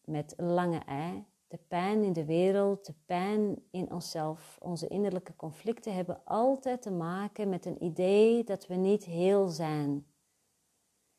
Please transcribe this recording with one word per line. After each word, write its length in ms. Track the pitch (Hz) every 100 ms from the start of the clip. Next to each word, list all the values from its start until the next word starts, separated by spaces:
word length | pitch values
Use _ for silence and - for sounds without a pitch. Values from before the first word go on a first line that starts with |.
met 320 | - 151 151 -
lange 420 | 170 175 180 165
ei, 460 | - 139 165 196 208 _ _
de 100 | 170
pijn 460 | - 175 185 214
in 100 | 208
de 120 | 170 151
wereld, 600 | 160 185 196 202 196 -
de 80 | 151 -
pijn 580 | 180 190 214 208 - -
in 200 | 185 180
onszelf, 640 | 175 - 170 156 160 - -
onze 260 | - 170 160
innerlijke 480 | 190 202 180 180 165
conflicten 580 | 160 - 214 233 -
hebben 280 | 185 180 - -
altijd 560 | 208 247 269 262 247
te 100 | 220
maken 580 | 180 165 180 202 - 202
met 160 | 180 185
een 180 | -
idee 600 | 175 160 185 202 220 233
dat 240 | 233 190 -
we 80 | 180
niet 280 | 190 208
heel 440 | 202 170 185 202 190
zijn. 580 | 156 160 151 143 143 143 _ _ _ _ _ _ _ _ _ _